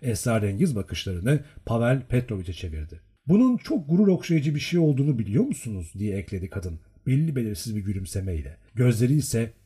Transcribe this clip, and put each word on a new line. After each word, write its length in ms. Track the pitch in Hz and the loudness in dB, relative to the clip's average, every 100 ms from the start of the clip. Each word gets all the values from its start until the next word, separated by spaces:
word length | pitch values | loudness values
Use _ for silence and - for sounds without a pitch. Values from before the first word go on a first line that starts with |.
esrarengiz 760 | 127 107 123 110 104 98 180 110 | -4 -2 0 2 0 2 0 0
bakışlarını 680 | - - - 87 107 147 - - - | -4 -6 -6 -2 0 0 -2 -12 -2
Pavel 360 | 117 117 135 | 0 2 2
Petrovich'e 520 | 127 127 123 101 87 | 0 -2 -2 -6 -6
çevirdi. 480 | 80 90 78 78 82 - _ - | -8 -8 -8 -10 -12 -20 _ 2
"Bunun 300 | 196 254 240 | 4 4 2
çok 320 | - 285 143 | -2 -4 2
gurur 180 | 175 202 | 4 4
okşayıcı 480 | 180 - 160 143 147 | 2 2 0 2 -2
bir 40 | |
şey 200 | - 175 | 0 2
olduğunu 400 | 156 135 143 123 | 2 4 2 0
biliyor 240 | 101 117 | 0 0
musunuz?" 500 | 269 202 120 98 82 98 | 0 -2 -6 -8 -8 -4
diye 200 | 104 98 | -4 -4
ekledi 320 | 90 98 92 | -4 -6 -6
kadın 300 | 101 90 80 - _ - | -6 -8 -10 -14 _ 0
belli 280 | 135 160 131 | 0 0 -2
belirsiz 400 | 113 101 117 104 | -4 -4 -6 -4
bir 60 | |
gülümsemeyle. 760 | 98 98 92 98 95 82 71 80 _ 110 | -4 -4 -4 -4 -4 -4 -6 -14 _ 2
Gözleri 380 | 123 107 123 | 4 4 4
ise 400 | 147 - 113 117 - | 4 2 -2 -2 -6